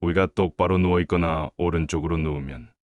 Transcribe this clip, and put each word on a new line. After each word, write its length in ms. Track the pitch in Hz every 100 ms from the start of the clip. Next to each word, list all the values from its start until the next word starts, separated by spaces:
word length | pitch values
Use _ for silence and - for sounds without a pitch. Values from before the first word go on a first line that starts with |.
우리가 260 | 85 87 95 -
똑바로 420 | 92 - 90 92
누워있거나 720 | 90 90 87 87 85 80 76 -
오른쪽으로 600 | 87 85 78 82 80 82
누우면 520 | 78 73 67 60 58 _